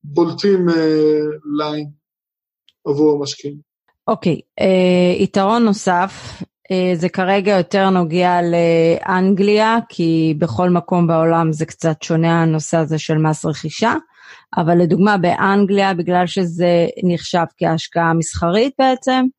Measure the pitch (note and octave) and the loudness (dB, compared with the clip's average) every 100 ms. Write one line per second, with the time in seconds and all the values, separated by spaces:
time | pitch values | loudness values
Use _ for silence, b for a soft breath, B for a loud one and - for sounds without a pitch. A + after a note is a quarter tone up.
0 | D3 C#3+ E3 C#3+ G3+ F#3+ F3 E3+ D#3+ D#3 | -6 -2 -2 0 0 2 2 2 2 2
1 | D3+ D3+ D3+ D3+ D3+ D3 D3+ D3+ D3 D3 | 2 2 -2 -8 -8 -6 -4 -6 -10 -18
2 | _ _ _ _ _ _ _ _ - C#3+ | _ _ _ _ _ _ _ _ -6 0
3 | D3+ D3 C#3 - C#3+ D3 _ _ _ _ | 2 0 -4 -10 -12 -14 _ _ _ _
4 | - A3+ F#3 D3 _ - F#3+ F#3 F#3 F3+ | -6 -2 -2 -4 _ -2 0 2 4 4
5 | F3+ F#3 G3 G3+ G3 A#3 A3+ G3 - F3 | 2 2 0 0 0 2 2 0 0 0
6 | F3 - - - - _ _ F#3 F#3 F3 | -2 -8 -18 -16 -18 _ _ -2 0 0
7 | F3 - F#3 G3 F#3+ G3 E3+ G3+ F#3+ F#3 | -2 -2 0 0 2 0 0 0 2 2
8 | E3+ E3+ F3+ F3 E3+ E3+ E3+ E3 E3 E3 | 0 0 2 2 0 0 2 4 2 0
9 | - F#3 F#3+ G3 G3+ G#3 A3 A3+ A3+ - | -2 0 2 2 2 2 2 0 -4 -4
10 | E3 E3 D#3+ D3+ E3 - F3+ F3+ E3+ F3+ | 0 2 0 0 -2 0 0 0 0 0
11 | E3+ E3 E3 E3 E3 D3+ D#3+ - E3 D#3 | 2 2 2 2 0 -2 -6 -4 -4 -4
12 | - E3 E3 E3 E3 D#3 D3+ E3 D3+ D#3 | -2 0 2 2 2 0 -2 -2 0 -4
13 | - D#3 D#3 D3+ E3 D3 D#3+ - A3 D4+ | -2 0 0 -2 -4 -6 -10 -2 -2 -2
14 | - B B B B - E3 E3+ F3 D#3+ | -8 B B B B -2 2 2 2 2
15 | G3+ G3+ F3 - F#3+ G3 G3 G3 G3 F3 | 2 2 0 0 0 2 2 2 0 -2
16 | E3+ F3+ F3 G3 F3 E3 F3 F3 E3+ - | 0 0 0 -2 -4 0 2 2 0 -2
17 | F3+ E3+ - F3+ E3 _ E3 D#3+ - E3+ | -2 -2 -2 -2 -4 _ -2 -2 -4 -2
18 | E3 E3 D#3+ - E3+ G3 C4+ - C4 B3+ | 0 0 -2 -4 -2 0 0 0 0 0
19 | - B3+ B3+ | -2 0 0